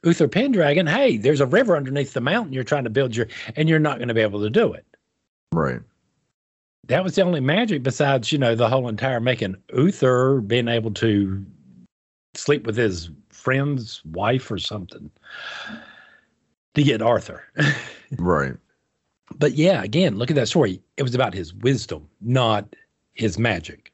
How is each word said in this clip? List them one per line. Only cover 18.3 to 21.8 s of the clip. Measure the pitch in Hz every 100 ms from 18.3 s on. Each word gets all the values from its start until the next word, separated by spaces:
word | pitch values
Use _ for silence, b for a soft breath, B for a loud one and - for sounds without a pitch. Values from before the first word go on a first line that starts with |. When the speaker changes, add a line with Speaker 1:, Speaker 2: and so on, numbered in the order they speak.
| 80 67 - _ _ _ _ _ _ _ -
Speaker 1:
But | 147
yeah, | 127 165 170
again, | 101 139 185 101
look | 123
at | 147
that | 113
story. | 175 123 90 _ -
It |
was | 135 123
about | 123
his | 92 82
wisdom, | 90 127 135